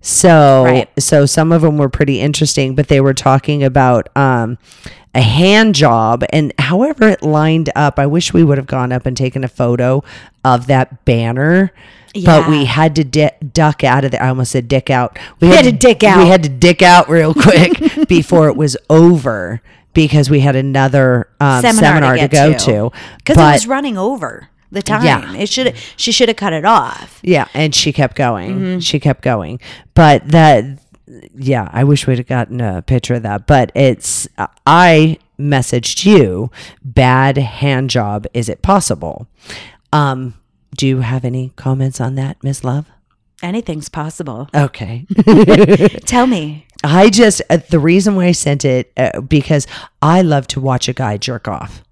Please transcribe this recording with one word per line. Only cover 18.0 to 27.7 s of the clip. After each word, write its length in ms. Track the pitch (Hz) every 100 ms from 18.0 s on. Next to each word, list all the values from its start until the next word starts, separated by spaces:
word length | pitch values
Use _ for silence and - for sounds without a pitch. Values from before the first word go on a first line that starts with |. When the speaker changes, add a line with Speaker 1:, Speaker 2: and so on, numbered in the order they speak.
| 311
Speaker 1:
before 400 | - - 175 156
it 80 | -
was 200 | 151 123 _
over 720 | 156 170 175 131 107 90 117 _ _ _
because 340 | - 156 151 135
we 120 | 147
had 140 | 139
another, 720 | 131 135 135 135 139 131 123 - _
um, 220 | 143 131
Speaker 2:
Seminar 100 | 240
to 140 | 220 156
Speaker 1:
seminar 260 | 156 139 131
to 40 |
Speaker 2:
get 100 | 147
Speaker 1:
go 220 | 147 147
Speaker 2:
to. 60 | 151
Speaker 1:
to. 320 | - 107 113 - - -
Speaker 2:
'Cause 120 | - 320
it 40 |
Speaker 1:
But 120 | 254
Speaker 2:
was 120 | - 233
running 300 | 269 285 208
over 540 | 190 269 147 110 - _ _
the 120 | 196
time. 220 | - 214 165
Speaker 1:
Yeah. 260 | 127 -
Speaker 2:
It 140 | 98 208
should, 240 | - 254 - - -
she 160 | -
should 160 | 220 240
have 80 | 220
cut 160 | 202
it 140 | 160 170
off. 520 | 226 123 - - -
Speaker 1:
Yeah, 240 | - 170 -
and 200 | - 156